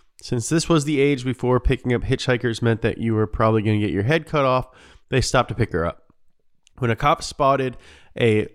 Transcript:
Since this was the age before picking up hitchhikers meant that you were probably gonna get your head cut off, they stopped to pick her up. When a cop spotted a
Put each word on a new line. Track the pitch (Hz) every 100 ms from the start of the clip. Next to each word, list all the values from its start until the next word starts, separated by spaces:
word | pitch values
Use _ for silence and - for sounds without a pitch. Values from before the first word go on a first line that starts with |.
| _ _
Since | - 123 -
this | 165 -
was | 160 143
the | 143
age | 143 135
before | 127 120 123 123
picking | - 131 123
up | 120
hitchhikers | - 131 - 123 120 110
meant | 117 113
that | 113 -
you | 113
were | 110 107
probably | - 110 110
gonna | 104 107
get | 104
your | 87
head | 107 160 156
cut | 151 135
off, | 127 - - - - _
they | 131
stopped | 107 135 117
to | 104
pick | 110
her | 85 82
up. | - _ _ _ _ _ _ _ -
When | 120
a | 110
cop | 147 165
spotted | - - 139 139 131 120 - - - -
a | 120 107 -